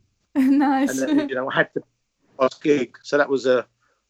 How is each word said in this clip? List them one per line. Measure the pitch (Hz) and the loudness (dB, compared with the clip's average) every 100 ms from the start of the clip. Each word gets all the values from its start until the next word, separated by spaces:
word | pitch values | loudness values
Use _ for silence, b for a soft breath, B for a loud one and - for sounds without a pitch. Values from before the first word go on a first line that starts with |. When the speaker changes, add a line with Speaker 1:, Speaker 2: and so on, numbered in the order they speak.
| _ _ | _ _
Speaker 1:
<laughs> | _ 294 | _ 0
Nice. | 262 277 285 269 277 269 | 2 2 2 0 -2 -2
Speaker 2:
And | 269 294 | -2 0
then, | - | -2
you | |
know, | 127 135 | -4 -2
I | |
had | 165 156 | -2 -2
to, | - - _ _ _ _ - | -4 -12 _ _ _ _ -2
last | 131 - | -2 0
gig. | 160 143 120 - | 0 0 -2 -10
So | - 147 | -4 -2
that | 135 | 0
was | 135 | 0
a, | 123 127 113 _ _ _ | 0 0 -2 _ _ _